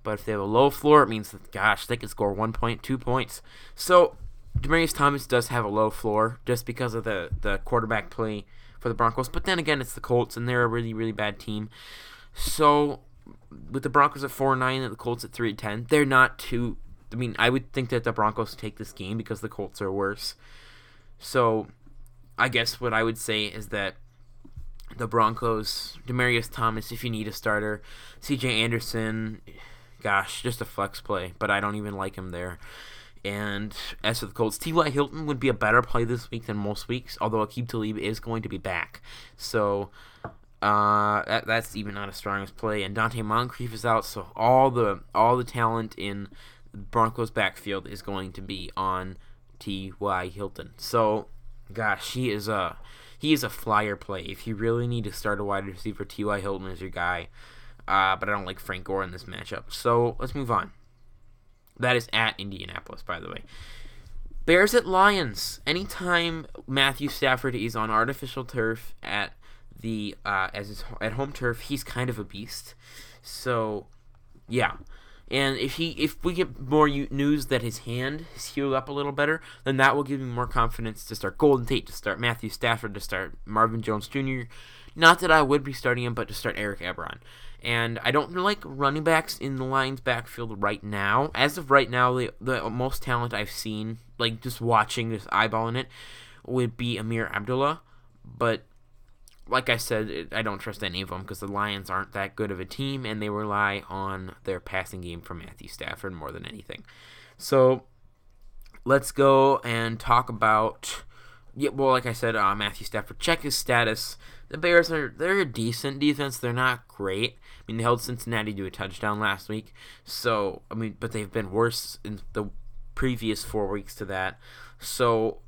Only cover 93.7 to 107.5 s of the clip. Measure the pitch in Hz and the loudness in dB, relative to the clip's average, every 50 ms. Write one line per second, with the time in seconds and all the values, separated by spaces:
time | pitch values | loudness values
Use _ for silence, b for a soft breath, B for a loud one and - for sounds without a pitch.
93.7 | 107 107 107 110 113 113 - - - - 117 117 113 110 - 127 117 - 113 117 | -4 -4 -4 -6 -6 -8 -12 -16 -4 -2 -2 -2 -2 -2 -6 -8 -6 -2 2 4
94.7 | 117 110 - - - - 117 113 113 104 104 - - 101 110 113 110 113 113 117 | 6 6 4 4 0 -2 -2 -2 -4 -6 -4 0 2 2 4 4 2 0 -2 0
95.7 | 117 131 131 B B B B B B B B B B B - - 123 127 123 120 | -2 -4 -6 B B B B B B B B B B B -10 -2 0 0 0 0
96.7 | 120 117 123 120 117 95 110 110 113 113 110 - - 104 104 110 127 131 139 143 | -2 -4 -4 -4 -2 -4 -4 -2 -2 -2 -2 -2 -4 -4 -4 -2 0 0 0 0
97.7 | 160 165 b b b b b b b _ - - - - 120 113 113 - - - | -2 -4 b b b b b b b _ -20 -20 -4 0 0 2 2 0 -4 -12
98.7 | - - - _ - - - - - - - - - - - - 117 131 123 127 | -20 -20 -20 _ -20 -20 -20 -20 -20 -20 -20 -20 -20 -20 -4 0 0 2 2 2
99.7 | 120 117 - - 120 110 110 107 - - 85 - - 110 113 107 101 98 - 113 | 2 0 0 0 -2 -2 -2 -2 -4 -8 -8 -6 -4 -4 -2 -2 -4 -4 -6 -10
100.7 | 101 - 104 95 87 92 95 90 90 92 95 - 98 92 104 98 101 101 104 104 | -8 -6 -6 -4 -4 -4 -6 -6 -6 -8 -8 -8 -8 -8 -6 -4 -2 -2 -2 -2
101.7 | 101 98 95 95 92 95 98 - - 104 98 98 - - 110 101 98 92 92 90 | -2 -6 -6 -4 -4 -4 -4 -4 -4 -4 -4 -4 -4 -4 -4 -4 -4 -6 -8 -8
102.7 | - - 135 139 139 135 127 110 110 107 104 104 104 104 107 107 101 101 104 101 | -6 -6 -4 -4 -4 -4 -4 -6 -4 -4 -4 -4 -4 -4 -2 -2 0 2 2 2
103.7 | 98 101 - - 92 95 98 95 95 95 92 90 - - - - 95 90 - - | 0 -2 -6 -6 -6 -6 -4 -4 -6 -6 -8 -10 -14 -10 -6 -6 -6 -6 -6 -4
104.7 | - 92 92 - - 92 90 87 85 85 - - 90 87 85 82 - - - - | -4 -4 -4 -4 -8 -10 -10 -10 -10 -12 -12 -12 -12 -12 -12 -14 -16 -18 -16 -16
105.7 | - - - - - - - 98 92 82 76 67 - 85 85 50 - - - - | -12 -10 -10 -10 -8 -8 -8 -10 -10 -8 -10 -10 -10 -10 -12 -14 -14 -14 -14 -14
106.7 | - - - B B B B B B B B B B B - - | -14 -14 -16 B B B B B B B B B B B -2 2